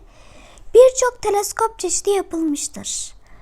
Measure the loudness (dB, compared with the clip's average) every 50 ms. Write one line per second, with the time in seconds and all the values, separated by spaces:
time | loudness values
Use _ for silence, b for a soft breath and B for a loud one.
0 | -14 B B B B B B B B B B B B B 6 8 8 8 6 2
1 | -2 -2 -2 -4 -4 -2 -2 0 -2 -4 -2 -2 -2 -2 -2 -4 -6 -4 -4 -4
2 | -2 0 0 0 -2 -4 -4 -4 -2 -2 -2 -4 -6 -8 -10 -12 -12 -10 -8 -10
3 | -10 -12 -14 b b b b b